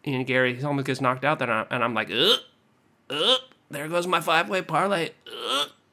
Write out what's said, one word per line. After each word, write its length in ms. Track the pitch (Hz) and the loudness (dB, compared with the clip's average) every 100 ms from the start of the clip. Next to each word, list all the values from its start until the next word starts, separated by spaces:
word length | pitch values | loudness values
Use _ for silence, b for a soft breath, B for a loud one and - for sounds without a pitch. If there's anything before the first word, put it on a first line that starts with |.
| - | -4
Ian 160 | 131 | -2
Garry, 320 | 127 127 127 120 | 0 2 2 0
he 80 | |
almost 240 | 147 139 135 | -2 -2 -2
gets 140 | 131 | 0
knocked 240 | 131 131 135 | 0 2 0
out 140 | 151 | 0
there, 120 | 127 | 0
and, 160 | 110 - | 0 -2
I, 60 | 127 | 0
and 80 | |
I'm 100 | 120 | 0
like, 160 | 113 107 | 0 -2
"Ugh, 300 | 107 175 262 - _ _ _ _ _ - | 2 4 2 -2 _ _ _ _ _ -10
ugh, 300 | 139 190 254 - - _ | -4 0 0 -2 -18 _
there 200 | 147 151 | -8 -2
goes 180 | 175 175 | -2 0
my 140 | 170 | 0
five-way 400 | 165 165 202 190 | 2 2 2 -2
parlay. 480 | - 160 190 196 160 - - | -2 0 2 0 -2 -8 -14
Ugh, 420 | 120 240 269 285 - _ | -10 -4 -4 -4 -10 _